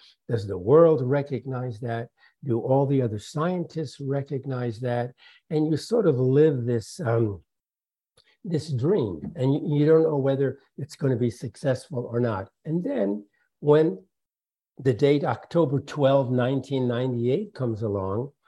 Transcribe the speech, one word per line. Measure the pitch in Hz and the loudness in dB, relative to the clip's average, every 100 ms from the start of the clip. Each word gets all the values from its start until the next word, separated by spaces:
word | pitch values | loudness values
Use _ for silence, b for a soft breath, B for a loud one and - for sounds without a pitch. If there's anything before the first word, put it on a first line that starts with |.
| b _ - | b _ -6
does | 113 101 | -4 -4
the | 92 | -4
world | 98 156 165 151 | 4 6 6 4
recognize | 127 143 139 123 135 127 123 107 | 0 -2 -2 -6 -6 -8 -8 -8
that? | 120 117 123 _ b _ | -6 -6 -8 _ b _
Do | 135 113 | -4 -2
all | 135 135 139 | 0 2 2
the | 135 | 0
other | 120 107 | 0 -4
scientists | - 151 175 180 160 160 143 - | -8 -4 -2 -4 -6 -8 -10 -8
recognize | 135 139 139 135 139 127 120 110 | -6 -4 -4 -8 -6 -6 -6 -4
that? | 127 120 123 - b b - | -4 -4 -4 -10 b b -6
And | 156 156 | -2 0
you | 151 | -2
sort | - 233 170 | 0 2 2
of | 127 | 2
live | 127 139 156 131 | 4 6 4 2
this, | 117 117 - - | -2 -2 -4 -6
um, | 117 117 110 90 _ _ _ _ _ _ _ _ b b | 0 0 0 -4 _ _ _ _ _ _ _ _ b b
this | 185 160 - | -4 -4 -2
dream, | 123 147 202 107 76 71 - | -2 0 0 -2 -6 -10 -2
and | 131 | 0
you, | 147 - 147 | 0 0 2
you | |
don't | 151 160 | 6 6
know | 160 143 | 6 2
whether | 135 135 135 - b - | 0 0 0 -4 b -14
it's | 135 - | -14 -4
gonna | 135 | 0
be | 117 120 | 2 0
successful | - 117 - 135 123 - 123 120 | -2 -12 -4 -2 -2 -4 -10 -4
or | 120 | -2
not. | 120 98 - _ | -2 -2 -8 _
And | 156 170 | -6 -4
then | 262 262 202 208 - _ _ _ | -4 -2 -2 -4 -8 _ _ _
when | 147 151 165 190 - _ _ _ _ _ _ - | 4 4 4 -2 -12 _ _ _ _ _ _ -4
the | 131 | -2
date | 107 139 147 | 2 2 2
October | 156 113 - 170 143 139 | 0 -4 -2 0 2 0
twelfth, | - 151 135 139 123 | -4 0 4 4 2
nineteen | 123 123 135 - 135 123 | 0 0 -2 -2 -2 0
ninety-eight | 120 127 120 120 160 202 | 0 -2 -2 0 0 -4
comes | - 120 107 | -6 -4 -2
along, | 110 98 95 107 139 - | -4 -4 -2 -4 -6 -12